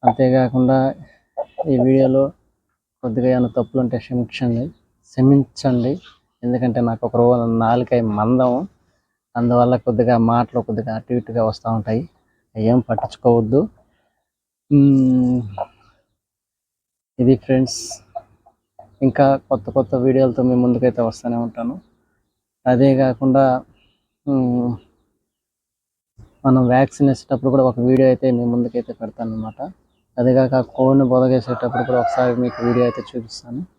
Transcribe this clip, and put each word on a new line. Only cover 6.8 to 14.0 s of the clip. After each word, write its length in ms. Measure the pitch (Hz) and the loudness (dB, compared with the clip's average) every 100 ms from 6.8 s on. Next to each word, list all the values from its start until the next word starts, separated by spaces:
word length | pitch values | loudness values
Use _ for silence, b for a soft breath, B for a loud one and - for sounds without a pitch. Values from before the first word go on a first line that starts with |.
నాకు 260 | 117 113 120 | -2 -4 -4
ఒక 100 | 120 | 2
రోజు 260 | 120 123 | 2 2
నాలుకై 580 | 117 113 113 123 120 123 | 0 0 0 0 0 -2
మందం, 680 | 113 104 110 127 127 123 190 _ _ _ _ _ _ 120 | -2 -2 0 2 0 -2 -6 _ _ _ _ _ _ -4
అందువల్ల 400 | 120 123 123 123 | 0 2 2 2
కొద్దిగా 420 | - 113 120 120 | -2 0 2 2
మాటలు 420 | 113 117 120 123 | 2 0 -2 -4
కొద్దిగా 340 | 110 107 110 | -6 -6 -6
అటు 180 | 110 - | -8 -4
ఇటుగా 320 | 123 - 113 | -6 -4 -4
వస్తూ 260 | 110 107 113 | -2 -4 -6
ఉంటాయి, 400 | 113 107 110 170 _ _ _ _ 113 | -6 -4 -4 -6 _ _ _ _ -4
ఏం 240 | 110 123 | 0 0
పట్టించుకోవద్దు. 880 | 113 110 - - 123 117 107 131 214 _ _ _ | 0 -6 -6 -2 2 2 2 0 -2 _ _ _